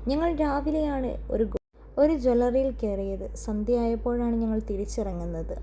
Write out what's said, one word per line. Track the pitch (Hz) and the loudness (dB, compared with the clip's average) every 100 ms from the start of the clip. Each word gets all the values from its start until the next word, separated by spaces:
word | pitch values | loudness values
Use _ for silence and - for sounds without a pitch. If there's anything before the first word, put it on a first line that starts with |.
| 240 | -2
ഞങ്ങൾ | 294 339 302 | 0 0 2
രാവിലെയാണ് | 294 285 302 311 302 269 254 - - | 0 0 0 0 0 0 -2 -4 -2
ഒരു | 208 | 0
ഗോ-, | 220 - _ - - - | 0 -2 _ -20 -6 2
ഒരു | 302 | 4
ജ്വല്ലറിയിൽ | 311 247 240 247 254 269 | 4 4 4 4 2 0
കയറിയത്. | - 214 196 196 196 190 | 0 -2 -2 -4 -4 -8
സന്ധ്യയായപ്പോഴാണ് | - - 214 214 240 233 226 240 240 240 226 | -8 -4 -2 2 2 2 0 0 0 0 2
ഞങ്ങൾ | 226 220 | 0 0
തിരിച്ചിറങ്ങുന്നത്. | 220 196 202 - 202 175 170 165 156 - | -2 -4 -4 -4 -4 -4 -4 -4 -6 -6